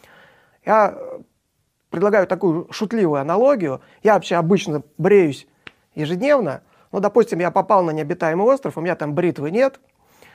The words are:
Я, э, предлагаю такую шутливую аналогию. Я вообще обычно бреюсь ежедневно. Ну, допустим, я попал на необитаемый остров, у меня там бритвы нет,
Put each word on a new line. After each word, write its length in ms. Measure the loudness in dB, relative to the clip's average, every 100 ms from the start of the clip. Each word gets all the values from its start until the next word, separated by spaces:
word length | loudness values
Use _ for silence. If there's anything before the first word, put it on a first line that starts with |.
| _ _ _ _ _ _ 0
Я, 300 | 2 2 -2
э, 240 | -14 -16 -20 _ _ _ _ _ _
предлагаю 380 | -2 2 2 0
такую 440 | 0 -2 -2 -6
шутливую 480 | -8 -4 0 0 0
аналогию. 600 | -2 0 2 2 -2 -6 -12 _
Я 100 | 2
вообще 240 | 2 2 -2
обычно 460 | 2 0 0 -6 -8 -4
бреюсь 500 | 4 4 4 -2 -12 _ -20 _ _ -8
ежедневно. 680 | -6 -2 0 0 0 -8 _ _ _
Ну, 80 | -4
допустим, 380 | 0 2 2 0
я 120 | -2
попал 320 | -2 2 2
на 80 | 2
необитаемый 560 | -2 -6 -4 -2 0 2
остров, 300 | 0 -2 -6
у 40 |
меня 140 | -6 -4
там 200 | -4 -2
бритвы 360 | -2 -2 -4
нет, 300 | -2 -2 -4 _ _ _ _ _